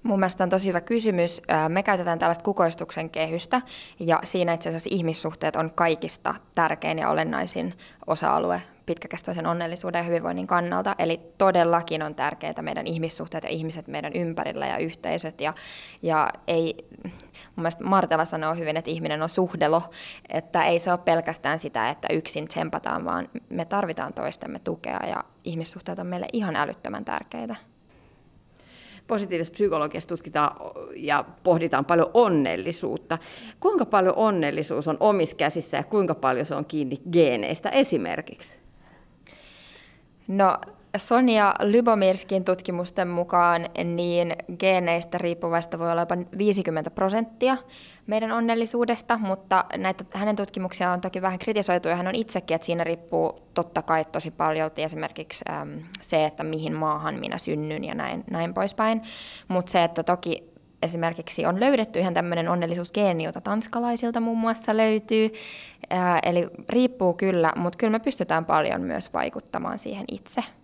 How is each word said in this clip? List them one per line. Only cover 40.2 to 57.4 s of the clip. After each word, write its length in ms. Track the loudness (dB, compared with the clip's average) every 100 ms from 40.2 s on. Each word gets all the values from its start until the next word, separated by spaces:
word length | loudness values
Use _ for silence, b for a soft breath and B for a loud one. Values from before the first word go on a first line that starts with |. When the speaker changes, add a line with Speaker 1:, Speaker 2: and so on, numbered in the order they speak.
| -4
Speaker 1:
No, 300 | 4 4 4 -4 -18 _ -8
Sonja 580 | 4 6 6 6 6 4
Lybomirskin 840 | 4 6 6 6 6 4 0 0
tutkimusten 640 | 2 0 -2 -4 -4 -2 -2
mukaan 600 | -2 2 4 6 4 0 -4
niin 520 | -2 0 0 2 0 -4 -8 0
geeneistä 600 | 4 4 4 0 0 -2
riippuvasta 600 | -2 -2 0 0 -2 -4
voi 120 | 0
olla 120 | 0
jopa 140 | 0 -2 -4 0
viisikymmentä 520 | 2 2 0 -2 -4
prosenttia 640 | 0 0 2 -2 0 0 0 -4 B B B -2
meidän 260 | -2 0
onnellisuudesta, 840 | 0 2 2 0 0 0 0 0 0
mutta 460 | 0 -2 2 2 2 -2
näitä 280 | -2 -2 -8
hänen 220 | -4 -2 0
tutkimuksiaan 560 | -4 -4 -6 -2 0
on 80 | 0
toki 220 | -2 -2
vähän 160 | -2 -2
kritisoitu, 500 | -2 0 2 2 2
ja 80 | 0
hän 100 | 0
on 80 |
itsekin, 400 | -2 -2 -4 -2
että 120 | -2 0
siinä 180 | -2
riippuu 560 | 0 -4 -2 0 0 -2 -6
totta 280 | -4 -2 -4
kai 220 | 2 0
tosi 260 | 2 -6 -6
paljolti 520 | 0 0 2 -2 -2
esimerkiksi, 640 | -6 -4 -8 -10 -14 -10 -8
äm, 320 | -8 -8 -12 -12 -14
se, 240 | 0 2
että 200 | 2 -2
mihin 300 | -6 -4 -4
maahan 460 | -2 0 0 -4 -4
minä 180 | -6
synnyn 460 | -6